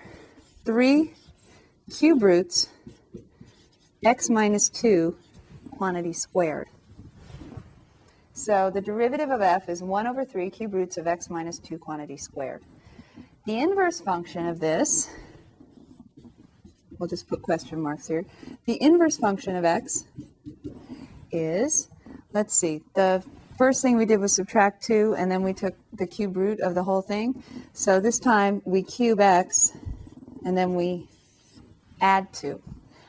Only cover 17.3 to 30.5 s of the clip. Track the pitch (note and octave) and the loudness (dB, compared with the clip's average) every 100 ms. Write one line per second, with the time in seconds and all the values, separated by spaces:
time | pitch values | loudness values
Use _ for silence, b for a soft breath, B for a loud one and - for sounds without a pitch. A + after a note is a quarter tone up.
17.3 | - - E3 - D#3+ D3+ D3+ - E3 F#3+ | -10 -4 -4 -4 -6 -6 -6 -6 -6 -6
18.3 | B B B - G#3+ C#4+ E4+ E4 - G#3 | B B B -6 0 4 6 4 2 -2
19.3 | G3 G3 F3+ E3+ F3+ - - - - - | -2 -4 -2 0 0 -2 -8 -8 -18 -20
20.3 | _ - - - B B B B B B | _ -20 -16 -16 B B B B B B
21.3 | E3+ D#3+ F3 C#4+ - - - B B B | -4 -2 -2 0 -2 -4 -18 B B B
22.3 | G#3 G#3 - E3+ D3+ _ - F#3+ F#3 - | -4 0 0 0 -4 _ 2 2 2 -2
23.3 | - - - B3+ C4 B3+ A#3 A3 G#3+ G3 | -20 -20 2 2 4 2 2 4 2 2
24.3 | - F#3+ A3+ G3+ G3+ - A3 G#3+ - F#3 | 0 0 4 2 2 0 2 2 2 0
25.3 | F#3 F#3+ F#3+ F#3+ - _ - F3+ - G3+ | 0 -2 -2 -6 -6 _ -8 -8 -6 -6
26.3 | F#3 G3 G#3+ F#3 F3+ F3+ F#3+ F#3+ G#3 A#3 | -2 -2 0 -2 -2 0 -2 -2 -4 -4
27.3 | - B B B - - F#3+ A3 A#3 B3+ | -6 B B B -6 2 4 4 0 2
28.3 | G#3+ G3+ G3+ - F#3+ F#3 - A#3 G#3 G3+ | 4 4 0 0 -2 -2 -2 0 4 6
29.3 | F3+ F#3 - - - B B B - - | 6 4 2 2 -2 B B B -20 -20
30.3 | - - | -10 -2